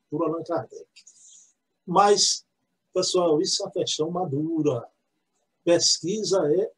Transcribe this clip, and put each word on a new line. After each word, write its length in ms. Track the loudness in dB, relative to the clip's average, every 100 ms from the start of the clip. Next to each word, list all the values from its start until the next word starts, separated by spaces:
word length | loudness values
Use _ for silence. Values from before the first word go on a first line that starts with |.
| -10
por 120 | -4
Allan 200 | -4 -4
Kardec. 440 | -6 -6 -8 -18 -20 -20 -20 _ -20 -20 _ _ _ _ -2
Mas, 580 | 4 4 4 2 -2 _ _ _ _ _
pessoal, 480 | -4 0 2 2 2
isso 220 | 0 -4
é 40 | -4
uma 60 |
questão 380 | -6 -4 -2 -4
madura. 760 | -4 -4 -4 -2 0 0 -2 -8 _ _ _ _ _ _ _
Pesquisa 840 | 2 2 4 0 -2 -4 0 0 2
é 180 | 0 0